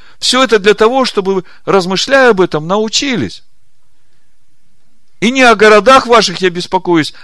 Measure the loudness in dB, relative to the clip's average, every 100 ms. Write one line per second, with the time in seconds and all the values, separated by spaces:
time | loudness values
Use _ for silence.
0 | -20 -8 -4 0 0 0 0 0 0 0
1 | -4 -4 -4 -4 -8 -12 -2 -2 0 -4
2 | 0 2 2 2 0 -2 -4 -4 -2 -4
3 | -4 -4 -6 -10 -20 -20 -20 -20 -20 -20
4 | -20 -20 -20 -20 -20 -20 -20 -20 -20 -20
5 | -20 -6 -2 2 2 4 4 4 4 2
6 | 4 2 2 -2 -4 -4 -6 -4 -2 -2
7 | -2 -8